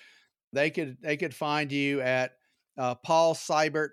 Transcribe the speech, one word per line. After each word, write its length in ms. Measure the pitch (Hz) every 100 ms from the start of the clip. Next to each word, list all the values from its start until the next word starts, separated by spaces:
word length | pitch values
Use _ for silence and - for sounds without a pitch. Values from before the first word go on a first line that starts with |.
| - - _ _ _
They 160 | 131 156
could, 260 | 165 147 127
they 160 | 160 147
could 160 | 165
find 360 | - 151 151 147
you 300 | 143 139 139
at, 320 | 127 131 127 - _ _ _ -
uh, 160 | 127
paul 400 | 123 - 160 165
seibert 560 | 156 - 156 156 151 151